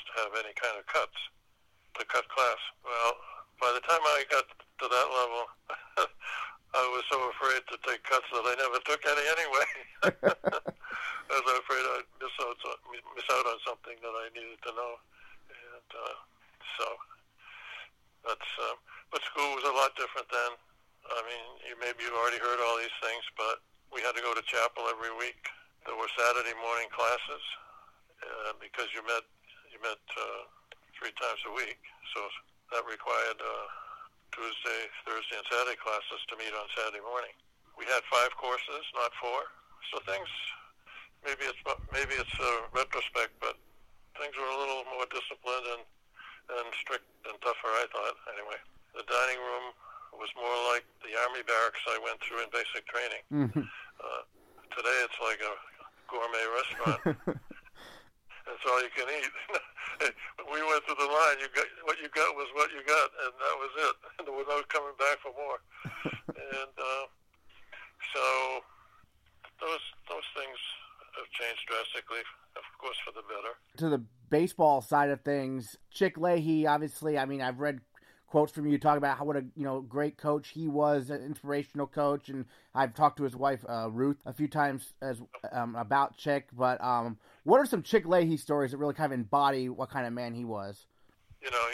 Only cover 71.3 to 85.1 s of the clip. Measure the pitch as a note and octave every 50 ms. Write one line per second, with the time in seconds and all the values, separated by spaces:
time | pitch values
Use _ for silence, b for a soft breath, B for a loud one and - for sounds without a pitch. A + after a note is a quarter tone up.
71.3 | - - A#2+ A#2 A#2 A2+ - - A#2 A2+ A2 - - A#2+ - - A2+ A#2 A2+ -
72.3 | - - - _ - - - - - - - C3 A2+ - - - - A2 G#2 G#2
73.3 | G#2+ G2+ G#2 A2+ A#2+ - _ _ - B2+ D#3+ D#3+ D3 B2+ A#2 - _ _ - -
74.3 | D3 D3+ E3+ F#3 - - E3 D3+ C#3+ C3+ A#2 - D3+ C#3+ D3 C#3+ C#3 C3 - D3
75.3 | C#3+ C#3+ C3+ C3 C3 C3 A#2 - - - - - - - G3 F#3 - D#3+ E3 F3+
76.3 | F3 E3+ D3+ D#3+ D#3+ D#3 D#3 D3+ D3 D3 D#3 D3 - - D3+ D#3 D3+ C#3+ C3+ C3+
77.3 | C#3 C#3 C3 B2+ B2 B2+ D3 D3 C#3+ B2+ - _ _ b b b b b b -
78.3 | - D3+ D3+ D3 - D#3 D3 D3+ C#3+ C#3 - D3+ D3 D3 C#3+ C#3 C3+ B2+ C#3+ D3
79.3 | D3 C#3+ C3 B2+ - D#3 C#3+ C#3 C3 C3+ C3 A2+ A2+ C#3+ D3 D3 D3 - - D3+
80.3 | D3 D3 C#3+ - - D#3 E3 D#3 C#3+ D3 D3 D3 D3 C#3+ B2+ C3 D3 B2+ A#2+ C#3+
81.3 | D3 - - C#3+ C#3+ C#3+ C#3+ - - D3 C#3 C#3 - D3+ D3 C#3+ D3 C#3+ - -
82.3 | C3+ C3 B2 b b b b b b B2+ C3+ B2 A2+ - D3+ C#3+ - - C#3+ C3
83.3 | A#2+ B2+ C3+ C#3 C#3 A#2+ - G2+ A#2 A2+ A2+ A2+ A2 A#2 C3+ C#3+ C#3+ C#3+ - -
84.3 | B2+ - D3+ C#3 - D#3 C#3+ C#3+ C3+ B2+ - - - - C3+ C3+